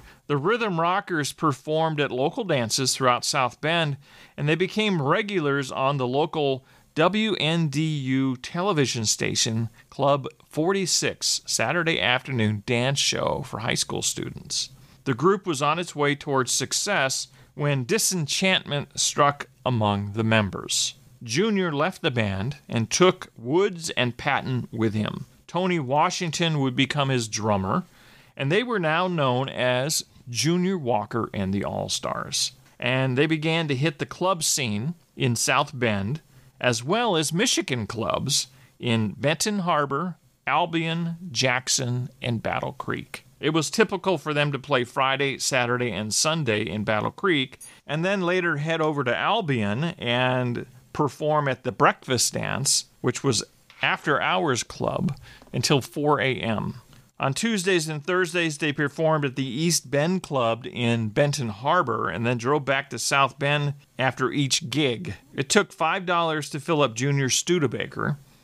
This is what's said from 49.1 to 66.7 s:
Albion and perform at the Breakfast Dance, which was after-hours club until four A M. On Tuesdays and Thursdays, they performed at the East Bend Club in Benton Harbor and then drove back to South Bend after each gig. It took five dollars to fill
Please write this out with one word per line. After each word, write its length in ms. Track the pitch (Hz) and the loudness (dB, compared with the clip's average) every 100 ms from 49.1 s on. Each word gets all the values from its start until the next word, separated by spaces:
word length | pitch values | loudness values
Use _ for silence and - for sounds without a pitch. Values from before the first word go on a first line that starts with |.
Albion 720 | 98 147 220 170 127 101 107 165 - | 0 2 0 0 0 0 0 -2 -2
and 680 | 120 120 127 127 123 120 - - - | -2 2 2 2 0 -4 -8 -14 -8
perform 540 | - 147 - 151 151 143 | -2 0 0 0 2 2
at 160 | 123 | -2
the 80 | 127 | -4
Breakfast 640 | 98 151 202 - 123 - 120 | 4 4 4 0 0 0 -2
Dance, 500 | 104 101 135 - - _ | -4 -2 0 0 -2 _
which 220 | 131 - | -4 0
was 200 | 139 107 - _ _ - | 0 0 -2 _ _ -2
after-hours 800 | 139 180 - 139 123 180 170 120 | 0 0 0 0 2 0 0 0
club 560 | - - 117 - - - - - - | -4 -4 -2 0 -2 -4 -10 -20 -8
until 280 | 127 - 143 | -2 2 2
four 380 | - - 147 143 | 0 -2 2 2
A 160 | 131 123 | 2 -2
M. 460 | 113 104 95 - - - - - | -2 -2 -4 -8 -16 -20 -20 -4
On 160 | 135 131 | -4 -2
Tuesdays 520 | 233 214 180 180 160 | 0 0 2 0 0
and 160 | 151 | -4
Thursdays, 540 | 147 180 175 175 165 143 | -2 0 0 0 -2 0
they 160 | 156 | -2
performed 520 | 139 143 - 160 156 143 | 0 -2 0 2 2 0
at 100 | 135 | -2
the 100 | 135 | -4
East 460 | 120 165 160 127 | 0 2 0 0
Bend 320 | 143 160 190 | 0 2 0
Club 420 | - 139 117 113 127 | -2 0 0 0 -4
in 440 | - 120 117 110 | -2 0 2 0
Benton 400 | 104 143 143 120 | 0 0 0 -4
Harbor 600 | 98 139 175 135 110 113 | -4 2 2 2 0 -2
and 160 | 85 117 | -2 0
then 140 | 123 | 0
drove 260 | 117 147 135 | 0 0 2
back 240 | 135 139 | -2 -2
to 80 | 117 | -6
South 400 | - 143 135 131 | 0 2 2 0
Bend 380 | 143 147 143 143 - - | -2 0 -2 -4 -10 -2
after 320 | 131 - 127 | 0 0 0
each 400 | 143 139 - 127 | 0 0 0 -2
gig. 420 | 131 143 110 98 92 - - | 0 0 0 -6 -10 -8 -6
It 120 | 135 | 2
took 240 | 208 185 | 2 2
five 360 | - 160 190 180 | 0 0 0 0
dollars 420 | 175 165 156 147 | 0 0 -2 -4
to 100 | 151 | -6
fill 220 | 151 | 0